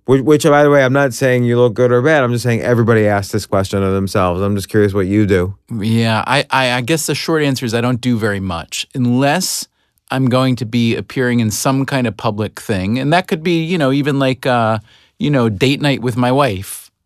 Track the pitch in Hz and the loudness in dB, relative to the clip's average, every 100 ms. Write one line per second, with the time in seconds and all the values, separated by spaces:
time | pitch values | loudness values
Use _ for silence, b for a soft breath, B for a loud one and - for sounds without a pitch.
0 | - 135 131 151 156 147 147 143 131 139 | 0 2 4 4 4 4 6 4 4 2
1 | 139 110 135 123 120 120 123 92 123 123 | 0 0 0 2 2 4 2 2 2 2
2 | 139 156 120 120 120 113 107 117 113 113 | 4 2 2 0 0 -2 0 2 4 4
3 | 104 101 98 107 - 98 95 101 98 98 | 2 0 -2 -6 -2 -2 -2 -2 0 0
4 | 95 107 92 87 101 101 92 110 104 101 | -2 0 0 0 -2 -2 -2 2 2 2
5 | 92 104 101 95 90 98 _ 117 107 113 | 0 2 2 2 0 -6 _ -6 0 0
6 | 113 110 - 139 - 135 127 123 123 160 | 0 -2 0 -2 0 0 0 -2 -2 -2
7 | - 143 - 160 143 127 123 117 120 123 | -2 -4 -2 0 0 -2 -2 -2 0 -2
8 | 123 117 107 98 95 85 - - - 139 | -2 -2 -2 -2 -4 -8 -10 -12 -10 -2
9 | 123 123 139 170 190 - - _ _ _ | 0 2 2 0 -2 -6 -10 _ _ _
10 | _ 131 131 127 131 123 110 120 117 - | _ -2 0 2 0 -2 -2 0 0 -2
11 | 101 135 123 120 110 104 139 135 135 139 | -4 -4 0 0 0 -2 -2 0 -2 -2
12 | 120 98 117 107 104 - - 98 95 123 | -4 -4 -4 -4 -6 -8 -6 -4 -2 -2
13 | 139 175 185 175 170 165 160 185 135 143 | 0 0 0 -4 -2 -2 -2 0 0 0
14 | 143 139 135 127 139 123 110 110 b b | 0 0 0 -2 -2 0 0 -2 b b
15 | b _ 147 143 113 95 135 143 143 131 | b _ -2 2 0 2 0 0 -2 -2
16 | 127 120 123 135 139 95 98 - - _ | -2 -2 0 2 0 -2 -10 -16 -18 _